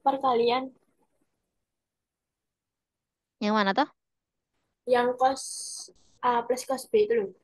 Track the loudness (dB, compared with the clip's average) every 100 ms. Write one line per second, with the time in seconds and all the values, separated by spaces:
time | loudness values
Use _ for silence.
0 | 0 0 0 2 2 0 -4 -16 _ _
1 | _ _ _ _ _ _ _ _ _ _
2 | _ _ _ _ _ _ _ _ _ _
3 | _ _ _ _ -2 0 2 0 -2 _
4 | _ _ _ _ _ _ _ _ 0 2
5 | 2 2 0 0 -8 -14 -14 -14 -18 _
6 | _ _ 0 0 0 -4 -2 -6 0 2
7 | 2 0 -2 -10